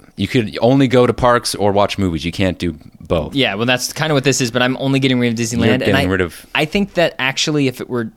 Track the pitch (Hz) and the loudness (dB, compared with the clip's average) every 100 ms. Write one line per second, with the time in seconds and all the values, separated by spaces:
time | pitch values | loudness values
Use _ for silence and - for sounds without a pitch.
0 | _ - 101 127 104 73 117 135 131 123 | _ -6 -2 0 -2 0 2 4 4 4
1 | 123 - 123 120 - 101 101 101 101 - | 4 4 2 2 0 -2 0 2 2 0
2 | 95 80 82 - 95 85 87 76 - - | -2 -2 -4 -2 -2 -2 -4 -6 -12 -14
3 | - 87 76 139 120 98 120 127 - - | -4 -4 -2 0 0 0 -2 -2 -4 -4
4 | 156 143 135 131 123 120 123 127 135 135 | -2 0 2 0 0 0 0 -2 -2 0
5 | 135 127 120 117 113 117 117 127 107 95 | 2 2 0 -2 -4 0 2 2 2 0
6 | 90 92 87 - - 127 151 202 196 - | 2 0 -2 -6 -6 -2 -2 -2 -2 0
7 | 160 - 131 135 - 151 135 123 - 123 | -2 0 -4 -2 -2 0 0 -2 -6 -6
8 | 113 | -6